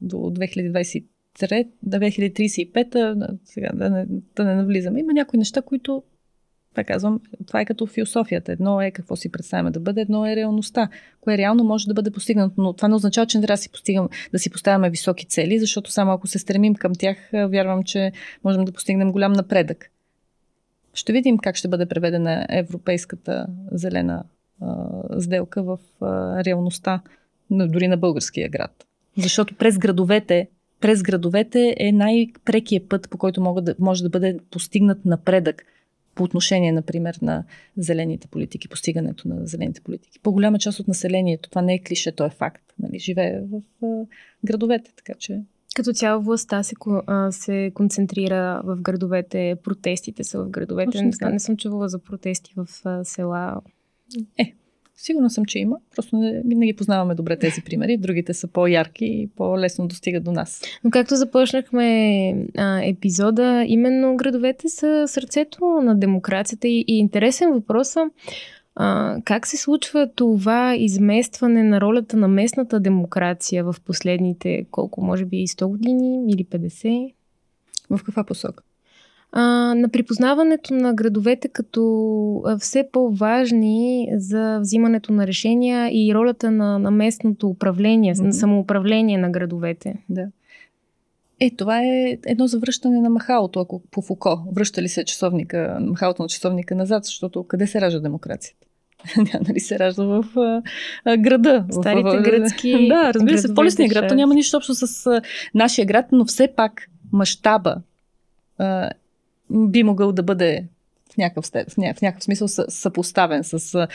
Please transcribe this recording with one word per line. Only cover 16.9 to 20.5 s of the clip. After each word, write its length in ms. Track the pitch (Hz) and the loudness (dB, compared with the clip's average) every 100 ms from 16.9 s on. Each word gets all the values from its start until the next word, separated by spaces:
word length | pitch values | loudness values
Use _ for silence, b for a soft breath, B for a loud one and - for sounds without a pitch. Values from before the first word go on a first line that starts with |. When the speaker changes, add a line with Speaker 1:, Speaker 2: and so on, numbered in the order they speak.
Speaker 1:
тях, 400 | 180 190 196 - | 0 -2 -4 -6
а, 120 | 214 202 | -2 0
вярвам, 360 | 196 190 190 | 0 0 -2
че 300 | 190 196 190 190 B B | -2 -2 -2 -4 B B
можем 200 | 190 190 | -2 0
да 80 | 190 | 0
постигнем 400 | 180 - 190 190 | -2 -2 0 2
голям 200 | 190 196 | 2 2
напредък. 580 | 196 190 196 160 165 - _ _ _ _ _ _ | 2 2 2 2 -4 -14 _ _ _ _ _ _